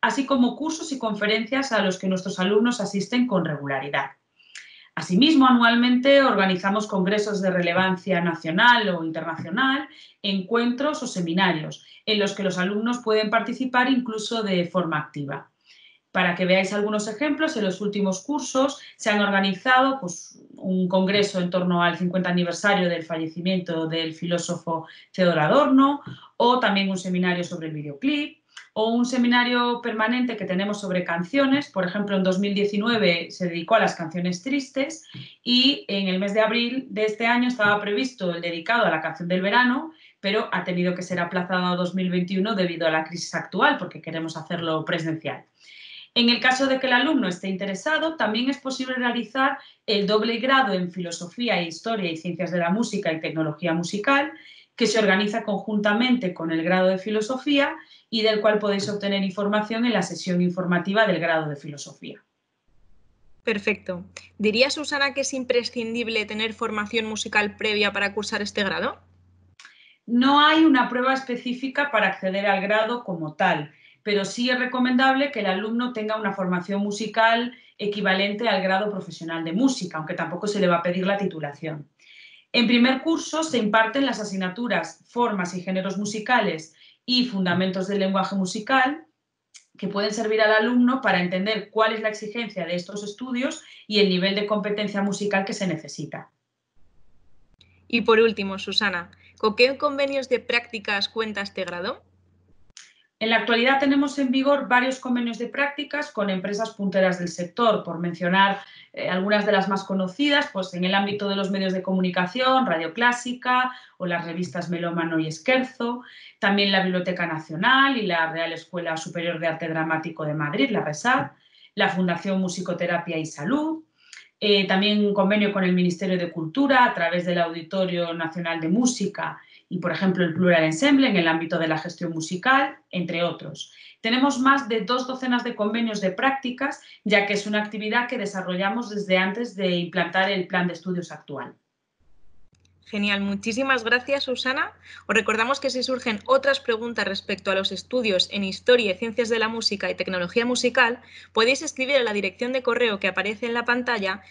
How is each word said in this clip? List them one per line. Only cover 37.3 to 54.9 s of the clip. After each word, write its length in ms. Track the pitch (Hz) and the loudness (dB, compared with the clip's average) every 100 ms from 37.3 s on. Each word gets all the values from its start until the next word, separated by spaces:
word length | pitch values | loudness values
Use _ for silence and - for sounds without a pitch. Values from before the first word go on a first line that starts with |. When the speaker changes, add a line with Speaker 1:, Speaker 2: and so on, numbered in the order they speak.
| 240 247 | 2 2
Speaker 1:
estaba 340 | 240 208 208 | 2 2 2
previsto 540 | 202 226 262 - 175 | 0 -2 -2 -4 -4
el 80 | 170 | -4
dedicado 420 | 170 170 165 233 | -6 -6 0 2
a 60 | 185 | 2
la 100 | 160 | 0
canción 280 | 160 - 175 | -4 -8 -2
del 140 | 185 | 0
verano, 500 | 196 240 247 277 320 - - _ | 2 4 4 0 -4 -16 -20 _
pero 300 | 196 220 - | -2 -2 -2
ha 140 | 180 | -4
tenido 280 | 180 175 180 | -2 0 0
que 80 | 180 | -2
ser 180 | 180 175 | -4 -4
aplazado 460 | 175 180 180 185 180 | -2 -4 -2 0 0
a 100 | 180 | 0
dos 180 | 180 | -2
mil 160 | 185 185 | -2 0
veintiuno 460 | 180 180 190 214 196 | 0 0 0 0 0
debido 320 | 175 165 160 | -2 0 0
a 20 | |
la 140 | 160 | 0
crisis 280 | 156 170 - | -2 -8 -6
actual, 440 | 170 - 190 285 277 | -8 -6 2 2 2
porque 240 | 165 156 | -6 -12
queremos 340 | 160 160 160 160 | -8 -6 -6 -8
hacerlo 480 | 156 165 165 160 | -8 -4 -2 -2
presencial. 600 | 156 165 160 156 139 127 - _ - - - - - 240 | -2 -2 -2 -4 -6 -10 -16 _ -20 -20 -20 -20 -6 0
En 120 | 240 | 2
el 120 | 233 | 2
caso 260 | 262 254 269 | 2 2 2
de 140 | 262 | 0
que 80 | 262 | 2
el 60 | |
alumno 340 | 247 294 269 185 | 2 4 0 0
esté 200 | - 190 | -4 -6
interesado, 680 | 190 196 190 302 311 320 320 | -6 -6 -6 -2 -2 -2 -2
también 340 | 214 220 262 | -2 0 -2
es 80 | 269 | -4
posible 360 | 262 262 254 254 | -6 -6 -6 -2
realizar 600 | 247 233 - 262 277 - - _ - | -2 -2 -6 0 0 -2 -12 _ -2
el 220 | 208 196 | 0 2
doble 300 | 214 233 233 | 2 2 -2
grado 340 | 262 269 208 | 2 4 4
en 180 | 185 175 | 0 -2
Filosofía 720 | 180 170 - 175 - 233 180 | -6 -8 -8 -12 -4 -2 0
e 80 | 165 | -2
Historia 420 | - 226 220 170 | -6 -4 -2 -2
y 60 | 156 | -4
Ciencias 340 | 180 165 170 | -6 -6 -4
de 80 | 175 | 0
la 120 | 170 | 0
Música 420 | 214 220 196 165 | 0 0 -2 -2
y 80 | 160 | -4
Tecnología 520 | 160 156 156 - 170 | -4 -4 -4 -2 -2
Musical, 600 | 170 175 202 269 277 311 - - - _ - | -2 -2 -2 0 2 0 -8 -20 -20 _ -2
que 120 | |
se 100 | 220 | 0